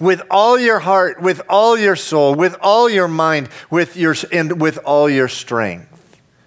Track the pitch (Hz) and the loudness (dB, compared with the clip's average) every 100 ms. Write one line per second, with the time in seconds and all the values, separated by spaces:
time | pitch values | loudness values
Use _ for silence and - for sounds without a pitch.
0 | 175 180 - 190 220 247 240 214 165 190 | -2 -2 0 2 2 2 2 0 0 0
1 | 180 135 180 180 - 196 226 226 208 165 | 0 -2 -4 -4 -2 2 2 2 2 0
2 | - 156 143 143 180 180 196 220 240 202 | -2 0 2 2 -2 0 0 2 2 2
3 | 175 160 160 151 127 - - 165 165 180 | -2 0 0 -2 -4 -14 -6 -2 -2 -2
4 | 160 151 160 175 156 170 156 - 147 147 | -2 -2 -4 -4 -4 -2 -4 -4 -2 2
5 | 147 135 131 - - 117 104 87 - - | 2 0 -2 -4 -6 -4 -4 -6 -16 -20
6 | _ _ _ _ | _ _ _ _